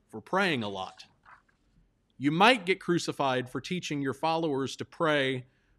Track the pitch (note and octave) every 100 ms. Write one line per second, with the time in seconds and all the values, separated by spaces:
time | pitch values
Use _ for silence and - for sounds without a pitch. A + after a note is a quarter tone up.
0 | _ A2 - F#3 G3 C3+ G#2 G2 F#2 -
1 | - _ - - _ _ _ _ _ _
2 | _ - C3+ D#3+ A3 C4 F3+ F#3 - E3+
3 | - - C#3 B2+ B2 C3+ - F3+ - D3
4 | C3+ B2 D#3+ E3 E3 C3+ C3 - A#2 -
5 | D#3+ D3 C3 B2+ B2+ _ _